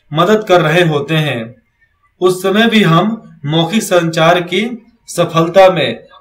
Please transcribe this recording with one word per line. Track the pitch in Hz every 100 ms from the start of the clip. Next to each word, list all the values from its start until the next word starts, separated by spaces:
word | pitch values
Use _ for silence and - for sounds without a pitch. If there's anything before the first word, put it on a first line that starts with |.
| -
मदद | 147 180 214 -
कर | 180
रहे | 156 170
होते | 165 147 143
हैं, | 160 151 117 113 - _ _ _ _ _ -
उस | 180 180
समय | 196 202 226
भी | 220
हम | 170 170 208 226 - -
मौखिक | 143 160 170 220
संचार | - 180 165 160 160 180
की | 170 185 233 233 - _ -
सफलता | - 170 160 165 190 190
में | 175 123 113 - -